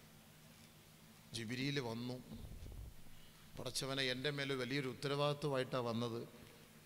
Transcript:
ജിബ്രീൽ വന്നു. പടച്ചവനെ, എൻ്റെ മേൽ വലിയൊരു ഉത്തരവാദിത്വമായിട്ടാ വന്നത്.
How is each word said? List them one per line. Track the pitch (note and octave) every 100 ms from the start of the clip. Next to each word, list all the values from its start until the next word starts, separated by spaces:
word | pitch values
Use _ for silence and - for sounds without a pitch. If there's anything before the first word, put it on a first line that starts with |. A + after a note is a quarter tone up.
| - - - - - - - - - - - - -
ജിബ്രീൽ | A#2 A2 B2 C#3 C#3+
വന്നു. | A#2+ A2+ B2 B2+ - - - - - - - - - - - - - -
പടച്ചവനെ, | A#2+ - C3+ C3+
എൻ്റെ | C3 B2+ C#3+
മേൽ | C#3+ C#3
വലിയൊരു | C3 B2 C#3+ C3
ഉത്തരവാദിത്വമായിട്ടാ | A2 C#3+ C#3+ D3 C#3+ D3+ C3 B2+ C3
വന്നത്. | A#2+ A2+ A#2+ A#2 B2+ - - - - -